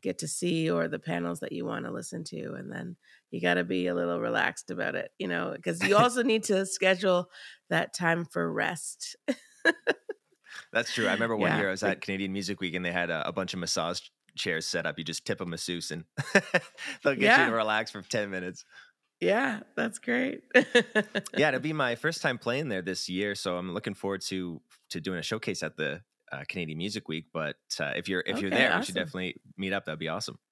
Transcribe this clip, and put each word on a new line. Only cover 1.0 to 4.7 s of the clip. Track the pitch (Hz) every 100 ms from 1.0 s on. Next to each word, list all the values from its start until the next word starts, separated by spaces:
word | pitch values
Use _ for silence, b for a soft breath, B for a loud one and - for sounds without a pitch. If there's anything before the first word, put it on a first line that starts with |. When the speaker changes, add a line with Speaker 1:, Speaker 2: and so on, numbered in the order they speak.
Speaker 1:
panels | 165 170 175 165
that | -
you | 170 175
wanna | 113 -
listen | - 175 - 156
to. | - - -
And | -
then | - 175 175 b b b
you | -
gotta | 87 -
be | - 92 180
a | -
little | - -
relaxed | 170 113 - - -